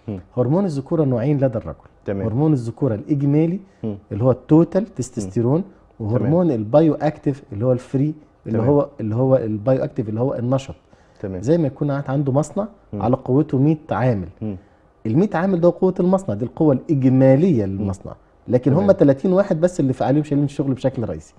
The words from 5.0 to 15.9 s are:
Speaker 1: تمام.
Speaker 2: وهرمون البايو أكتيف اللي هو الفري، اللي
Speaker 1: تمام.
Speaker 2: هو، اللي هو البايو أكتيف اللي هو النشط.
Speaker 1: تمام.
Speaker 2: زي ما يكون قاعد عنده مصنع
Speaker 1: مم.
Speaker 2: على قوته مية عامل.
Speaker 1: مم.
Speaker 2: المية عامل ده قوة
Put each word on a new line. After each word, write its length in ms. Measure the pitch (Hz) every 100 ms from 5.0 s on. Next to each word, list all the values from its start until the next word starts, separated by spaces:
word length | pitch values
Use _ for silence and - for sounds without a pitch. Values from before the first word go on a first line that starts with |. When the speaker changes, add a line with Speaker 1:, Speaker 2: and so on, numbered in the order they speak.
| 123 - 95 120 117 156 196 - _ -
Speaker 1:
تمام. 140 | 107
Speaker 2:
وهرمون 380 | 117 117 170 175
البايو 440 | 117 104 143 160
أكتيف 480 | - 147 151 147 135 -
اللي 120 | 101
هو 80 | 127
الفري، 420 | 123 - 135 147 151 - _ -
اللي 120 | 113
Speaker 1:
تمام. 120 | 113
Speaker 2:
هو، 180 | 143 - -
اللي 140 | 110
هو 220 | 110 131 131
البايو 480 | 110 107 107 135
أكتيف 240 | 147 - 110
اللي 120 | 110
هو 140 | 131
النشط. 400 | 123 117 131 - - _ _ _ _
Speaker 1:
تمام. 220 | 98 92
Speaker 2:
زي 160 | 107 170
ما 80 | 143
يكون 240 | - 147
قاعد 200 | 139 143
عنده 220 | 139 139
مصنع 360 | 135 156 - 208 - _
Speaker 1:
مم. 100 | 104
Speaker 2:
على 140 | 113 127
قوته 420 | - 131 151 131
مية 200 | 143 156 -
عامل. 380 | 101 127 107 85 -
Speaker 1:
مم. 140 | 107 92 - _ _ _ 113
Speaker 2:
المية 240 | 123 202
عامل 260 | 160 190 180
ده 140 | 175 175
قوة 140 | 185